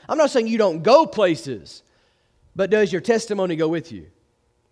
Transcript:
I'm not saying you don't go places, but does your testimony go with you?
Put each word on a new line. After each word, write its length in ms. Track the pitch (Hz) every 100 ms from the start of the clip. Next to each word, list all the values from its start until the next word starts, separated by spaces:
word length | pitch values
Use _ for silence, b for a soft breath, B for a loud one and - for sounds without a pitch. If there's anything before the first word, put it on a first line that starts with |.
| -
I'm 100 | 285
not 140 | 285
saying 160 | 262 226
you 100 | 226
don't 240 | 202 160
go 240 | 160 277 311
places, 800 | 262 190 160 139 113 - - _ _ _ _ _ _ _ -
but 120 | 190
does 220 | 214 202
your 100 | 180
testimony 540 | - 226 220 202 185
go 140 | 160 156
with 240 | 170 -
you? 160 | 104 76 _ _ _ _ _ _